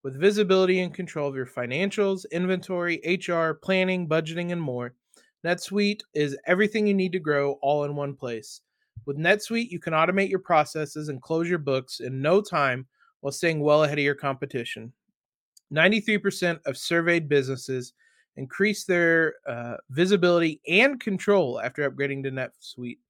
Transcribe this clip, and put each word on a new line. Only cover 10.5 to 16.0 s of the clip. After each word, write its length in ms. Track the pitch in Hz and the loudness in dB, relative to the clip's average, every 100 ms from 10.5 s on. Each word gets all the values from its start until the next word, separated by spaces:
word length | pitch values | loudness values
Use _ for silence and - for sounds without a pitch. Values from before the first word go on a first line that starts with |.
| 160 147 160 151 156 151 | 2 4 -4 -6 -8 -8
and 120 | 135 | -10
close 280 | - 165 170 | -4 -2 0
your 100 | 175 | -2
books 420 | 139 131 131 - | 0 -2 -2 -10
in 220 | 127 131 | -8 -2
no 180 | 143 190 | 4 2
time 460 | 208 165 139 127 131 _ _ _ | 2 0 0 -2 -8 _ _ _
while 120 | 139 | -8
staying 280 | - 170 156 | -2 0 2
well 240 | 147 151 | 4 4
ahead 140 | 151 147 | 4 2
of 60 | |
your 100 | 143 | 0
competition. 800 | 143 139 131 139 127 120 113 113 _ _ _ _ _ _ _ _ | 0 -4 -4 -6 -6 -6 -10 -14 _ _ _ _ _ _ _ _
Ninety-three 480 | 147 175 220 | 2 4 4